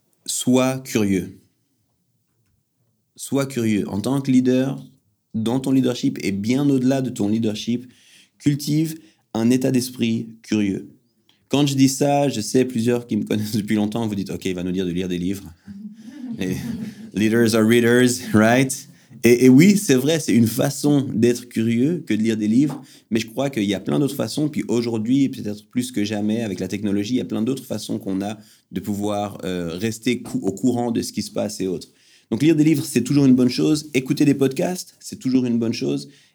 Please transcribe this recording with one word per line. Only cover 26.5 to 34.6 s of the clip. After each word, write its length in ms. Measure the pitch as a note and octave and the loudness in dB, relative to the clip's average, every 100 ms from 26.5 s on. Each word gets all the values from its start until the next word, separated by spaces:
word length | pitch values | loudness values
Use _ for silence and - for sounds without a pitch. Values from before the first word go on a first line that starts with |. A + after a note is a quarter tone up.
| F#2 | -6
la 100 | F#2 | -6
technologie, 460 | G2+ G#2 G2+ G#2 | -4 -2 -2 -2
il 40 | B2 | -4
y 20 | |
a 60 | - | -2
plein 160 | G#2+ | -2
d'autres 240 | A2+ C3+ - | -2 -4 -6
façons 320 | G#2+ - A2 | -10 -6 -8
qu'on 240 | G2+ F#2+ | -4 -4
a 160 | G2+ A2+ - _ _ | -6 -8 -16 _ _
de 100 | F#2+ | -10
pouvoir, 580 | G2 G2+ G#2 G2+ G#2 F#2+ | -6 -4 -2 -2 -4 -6
euh, 320 | F#2 F2+ E2+ F2 | -6 -4 -6 -4
rester 460 | A2+ A2 B2+ A#2+ | -6 -4 -4 -4
cou-, 180 | - - | -4 -6
au 100 | G2 | -4
courant 380 | - B2+ A#2+ A#2+ | -2 -2 0 -2
de 120 | A2+ | -2
ce 100 | A2 | -4
qui 80 | - | -8
se 100 | G#2 | -8
passe 300 | G#2+ G#2 - | -6 -6 -4
et 60 | F#2+ | -6
autres. 220 | D#2+ - _ _ _ - | -6 -10 _ _ _ -8
Donc 120 | A2+ | 0
lire 140 | D3+ D#3 | 2 4
des 80 | |
livres, 180 | D3+ D3 | 4 2
c'est 220 | - A#2+ | 0 -2
toujours 220 | A#2+ C#3+ C3+ | 2 4 6
une 80 | |
bonne 160 | B2+ B2 | 6 4
chose. 400 | C#3+ D3+ D3+ - | 2 0 0 0
Écouter 320 | C#3 C3+ D3+ | -4 -2 2
des 80 | C#3+ | 2
podcasts, 640 | C3+ C3+ C3+ | 4 0 0